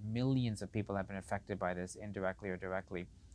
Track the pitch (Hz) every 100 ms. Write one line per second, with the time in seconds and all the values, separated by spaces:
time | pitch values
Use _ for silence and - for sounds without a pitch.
0 | 107 117 131 131 117 104 95 107 98 98
1 | 95 98 - 101 - 95 90 90 92 110
2 | 104 98 95 92 101 92 95 95 - 87
3 | 90 - -